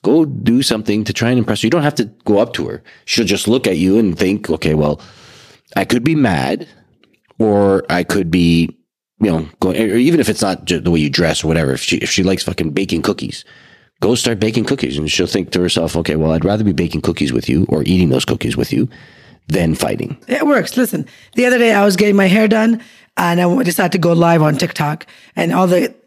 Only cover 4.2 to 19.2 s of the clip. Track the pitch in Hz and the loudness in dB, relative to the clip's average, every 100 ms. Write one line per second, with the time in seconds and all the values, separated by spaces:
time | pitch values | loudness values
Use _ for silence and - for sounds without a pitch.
4.2 | 92 104 - 78 82 78 73 73 - - | 0 -2 -4 -2 0 0 0 -2 -10 -20
5.2 | - - - _ _ - - 123 127 160 | -20 -20 -20 _ _ -4 0 0 2 2
6.2 | 123 82 64 - - _ _ _ _ _ | 2 0 -2 -4 -8 _ _ _ _ _
7.2 | _ - 110 101 101 95 - 87 87 101 | _ -2 2 4 4 2 0 -4 -2 -2
8.2 | 85 90 85 82 82 - _ _ _ _ | 0 2 4 2 0 -6 _ _ _ _
9.2 | 107 82 78 _ 92 90 110 110 135 170 | -2 0 -6 _ -2 0 0 2 2 2
10.2 | 110 104 101 87 - 85 90 85 73 69 | 0 -2 -2 -4 -4 -2 0 0 0 0
11.2 | 82 80 78 80 71 65 - 87 - - | 0 0 -2 0 0 -2 -4 -4 -2 0
12.2 | 92 92 - 92 80 76 98 82 - 101 | 0 0 -4 -4 -4 -4 -4 -2 -2 -4
13.2 | - - - - - - _ _ 101 123 | -8 -12 -20 -20 -20 -20 _ _ -2 0
14.2 | 123 107 107 113 104 135 64 71 78 - | -2 0 0 0 -2 -2 -4 -4 -4 -2
15.2 | 87 104 90 92 90 - 82 85 82 78 | -2 -2 -2 -2 0 0 -2 -2 -2 0
16.2 | 78 80 87 107 104 85 85 80 90 82 | 0 0 0 0 0 0 -2 -2 -4 -2
17.2 | 71 60 - 71 - 76 - 92 85 64 | -2 -2 -2 0 0 0 0 2 2 0
18.2 | - - 120 - 120 - 123 - - - | -2 -4 -4 -4 -2 -2 -4 -8 -20 -20